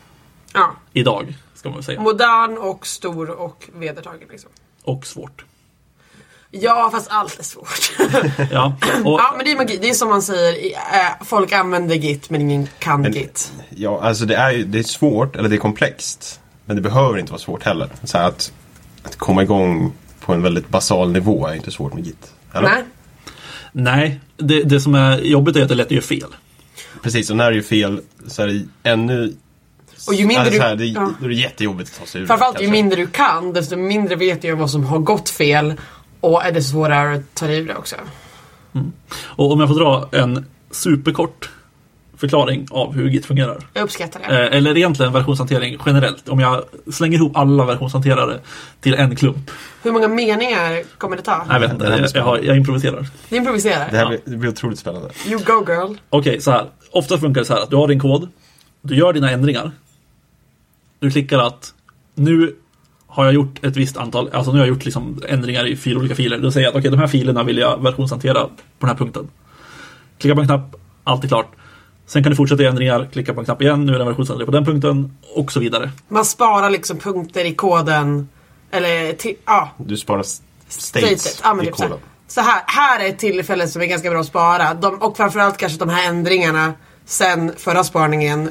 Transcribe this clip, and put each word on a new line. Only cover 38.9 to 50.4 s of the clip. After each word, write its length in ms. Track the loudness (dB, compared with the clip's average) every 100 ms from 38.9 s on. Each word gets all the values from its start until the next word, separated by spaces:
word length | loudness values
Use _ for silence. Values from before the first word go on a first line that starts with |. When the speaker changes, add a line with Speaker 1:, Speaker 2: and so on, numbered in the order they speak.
| -10 _ -16 -14
Speaker 2:
Och 260 | -2 2
om 80 | 4
jag 100 | 4
får 60 | 2
dra 300 | 2 0 0
en 340 | 0 0 -2 -8 _ _
superkort 800 | -8 0 2 2 -2 -4 -4 -18 -18 _ _ _ _ _ -6
förklaring 500 | 0 2 2 -2 -4
av 220 | -6 -4
hur 160 | -2 0
Git 160 | 0 0
fungerar. 320 | 0 0 -4 -8
Speaker 1:
Jag 100 | -6
uppskattar 360 | -6 -6 -10 -10
det. 60 | -2 2 4
Speaker 2:
Eh, 80 | 4
eller 200 | 4 4
egentligen 360 | 2 2 2
versionshantering 640 | 2 0 0 0 -2 -2 -4 2
generellt. 440 | 4 4 -2 -2
Om 100 | 2
jag 240 | 2 0 -4 -16 -12
slänger 260 | -4 0 4
ihop 200 | 2 4
alla 280 | 4 4 4
versionshanterare 760 | 0 -2 0 2 2 0 -4 -12 -20 -20 _
till 120 | 0
en 220 | 2 2 4
klump. 360 | 0 0 -10 -16 -20 -8
Speaker 1:
Hur 80 | -2
många 160 | 2 2
meningar 760 | 2 0 0